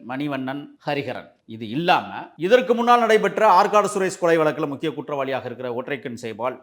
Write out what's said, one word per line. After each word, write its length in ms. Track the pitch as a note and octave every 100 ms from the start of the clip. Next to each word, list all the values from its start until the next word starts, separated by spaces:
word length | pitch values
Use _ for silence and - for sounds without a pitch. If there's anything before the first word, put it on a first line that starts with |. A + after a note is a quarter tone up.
| A2
மணிவண்ணன், 560 | C3 D3 C3+ C3 C#3+ D3 _ D3+
ஹரிஹரன். 440 | C#3+ B2 G2+ - _ -
இது 200 | A2+ A2
இல்லாம 540 | C3+ F3 D3+ G2 G#2 - -
இதற்கு 340 | F3+ B3 A#3+ A#3
முன்னால் 300 | A#3 A#3+ A3+
நடைபெற்ற 380 | A3 F#3+ G3+ G#3+
ஆற்காடு 400 | F3+ G3+ G#3 F#3+ G3
சுரேஷ் 260 | F#3 -
கொலை 160 | E3+ E3
வழக்குல 320 | D3+ D3 D3+
முக்கிய 180 | C3+ D#3+
குற்றவாளியாக 580 | C3+ D3 C#3+ C3 C3 B2
இருக்கிற 180 | A#2+ B2+
ஒற்றைக்கண் 500 | A#2+ B2+ C3+ C3 C3+
சேபால், 340 | A#2 G#2 B2+ A#2+